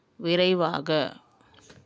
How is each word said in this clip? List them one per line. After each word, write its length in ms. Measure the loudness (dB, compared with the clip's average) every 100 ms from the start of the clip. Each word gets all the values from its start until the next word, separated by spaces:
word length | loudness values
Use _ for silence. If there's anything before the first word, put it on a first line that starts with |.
| _ _
விரைவாக. 1000 | -2 2 2 2 0 -2 -2 0 -2 -8 _ _ _ -20 -20 -20